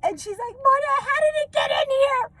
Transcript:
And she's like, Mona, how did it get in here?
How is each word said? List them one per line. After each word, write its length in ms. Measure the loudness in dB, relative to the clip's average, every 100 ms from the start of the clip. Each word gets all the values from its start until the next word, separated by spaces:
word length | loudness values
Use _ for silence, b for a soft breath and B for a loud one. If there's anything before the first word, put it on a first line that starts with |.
And 160 | -2 -4
she's 180 | -10 -8
like, 180 | -8
Mona, 380 | -2 2 2 2 -2
how 180 | 0 0
did 160 | 2 0
it 80 | -2
get 200 | -2 0
in 180 | 0 0
here? 500 | 2 2 2 -2 _